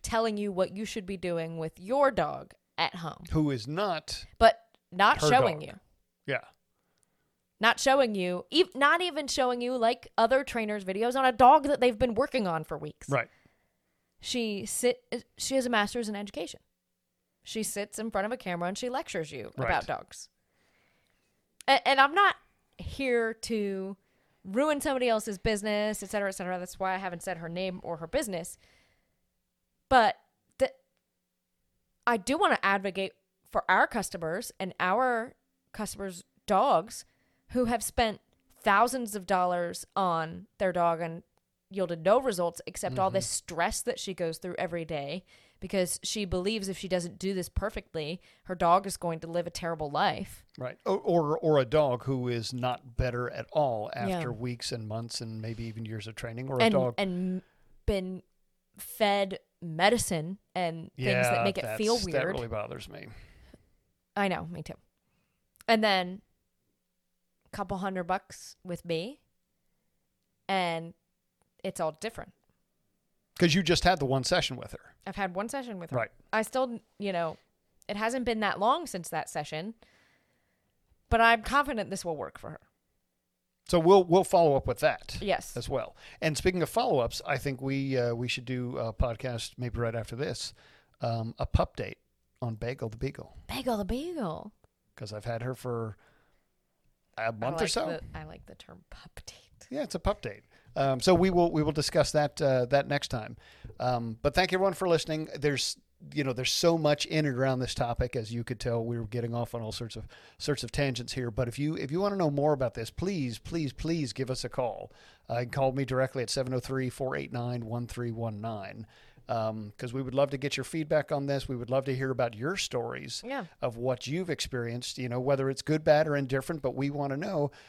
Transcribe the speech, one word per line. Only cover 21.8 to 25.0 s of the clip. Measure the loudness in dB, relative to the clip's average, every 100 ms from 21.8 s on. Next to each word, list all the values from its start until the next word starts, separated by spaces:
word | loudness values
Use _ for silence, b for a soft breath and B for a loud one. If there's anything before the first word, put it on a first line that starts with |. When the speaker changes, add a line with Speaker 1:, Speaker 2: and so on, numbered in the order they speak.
| 4
Speaker 1:
and | 4
I'm | 6
not | 6 4 2 _ _ _ -16
here | -12 -4 0 0 0
to | -4 -4 -2 -2 -4 -8 -12 _ _ _ _
ruin | -4 0 2 2
somebody | 0 0